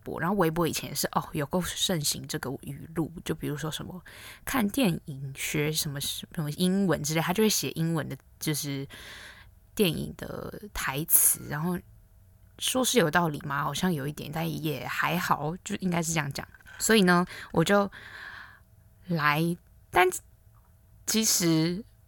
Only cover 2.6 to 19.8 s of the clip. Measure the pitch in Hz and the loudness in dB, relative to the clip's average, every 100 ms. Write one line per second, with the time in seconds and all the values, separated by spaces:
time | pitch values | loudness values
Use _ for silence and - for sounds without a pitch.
2.6 | - 143 151 165 151 170 - 160 139 143 | -10 -12 -8 -4 -4 -4 -6 -4 -4 -4
3.6 | 156 - - 180 - - - - - 269 | -4 -6 -8 -12 -16 -18 -18 -14 -2 0
4.6 | 202 277 226 160 - 135 135 135 - 151 | 2 2 2 2 -4 -10 -10 -6 -4 0
5.6 | 147 156 156 139 - - - - 147 156 | 0 0 -2 -4 -6 -6 -8 -6 -6 0
6.6 | 180 190 196 151 147 160 160 180 214 - | 2 4 4 2 0 0 2 4 4 2
7.6 | 131 - 165 165 127 139 - - - 143 | -2 -2 0 0 -2 -8 -14 -6 -2 -2
8.6 | 143 139 139 - - - - - - - | -4 -6 -8 -12 -18 -18 -18 -20 -20 -20
9.6 | - - 185 156 156 160 - - - - | -8 0 2 2 -4 -8 -10 -10 -10 -12
10.6 | 208 - - 135 165 - - - 123 147 | -12 -8 -4 -4 0 2 2 2 -4 -4
11.6 | 170 175 - - - - - - - - | -2 -4 -8 -20 -20 -20 -20 -20 -20 -6
12.6 | - 254 247 247 165 180 170 143 147 143 | -2 0 2 4 4 4 2 0 -4 -4
13.6 | 147 147 185 156 139 151 - 160 165 147 | -2 0 0 0 -2 -6 -6 -4 -4 -2
14.6 | 156 135 - - 143 170 175 165 147 180 | -4 -4 -4 -2 0 0 2 0 0 -6
15.6 | - 202 185 170 165 165 143 - - - | -6 -4 0 0 0 0 -2 -4 -10 -14
16.6 | - - - 220 180 175 180 - - - | -20 -4 4 6 8 6 4 -4 -2 0
17.6 | 160 202 202 - - - - - - - | 4 4 4 -4 -16 -16 -16 -16 -18 -20
18.6 | _ - - - - 170 147 147 170 175 | _ -20 -20 -16 -4 2 4 4 2 0
19.6 | - - | -6 -20